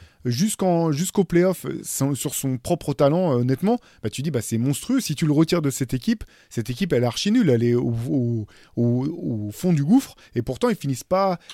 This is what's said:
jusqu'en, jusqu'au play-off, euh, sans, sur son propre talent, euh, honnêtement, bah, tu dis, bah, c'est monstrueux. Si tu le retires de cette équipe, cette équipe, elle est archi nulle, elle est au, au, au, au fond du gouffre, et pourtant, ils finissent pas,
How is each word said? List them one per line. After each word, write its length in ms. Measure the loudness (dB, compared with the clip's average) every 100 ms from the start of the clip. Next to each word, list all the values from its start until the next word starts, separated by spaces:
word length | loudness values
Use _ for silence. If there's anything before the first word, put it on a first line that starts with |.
| -20 _
jusqu'en, 680 | -4 0 -2 0 2 2 2
jusqu'au 340 | 0 -2 0
play-off, 420 | 2 4 2 0 -6
euh, 140 | -8
sans, 320 | -8 -2 -2
sur 200 | -2 -4
son 220 | -4 -4 -4
propre 380 | -2 -2 -2
talent, 380 | 2 2 4 2
euh, 80 | 2
honnêtement, 380 | 2 0 0 0 -4 -10
bah, 60 | -8
tu 140 | -4
dis, 80 | -4
bah, 100 | -4
c'est 160 | -2 -2
monstrueux. 440 | 0 -2 -2 -2
Si 140 | -2
tu 120 | -2 2
le 60 |
retires 280 | 4 4 2
de 80 | 0
cette 240 | -2 -4
équipe, 320 | -2 -2 -2 -4 _ _
cette 220 | -8 -6
équipe, 240 | -6 -2
elle 80 | 0
est 40 | 0
archi 240 | 0 0
nulle, 200 | 2 4
elle 120 | 4
est 120 | 4
au, 200 | 2 0 -2 -2
au, 380 | -2 0 -2 -6 -14 -12 0
au, 300 | 2 2 -2
au 440 | -4 -6 -6 -6
fond 220 | -4 0
du 100 | 2
gouffre, 300 | 4 4 2 -10 -8
et 60 | -6
pourtant, 300 | -6 -2 -2
ils 60 | 0
finissent 280 | -4 -6
pas, 340 | -2 0 2 -2 -8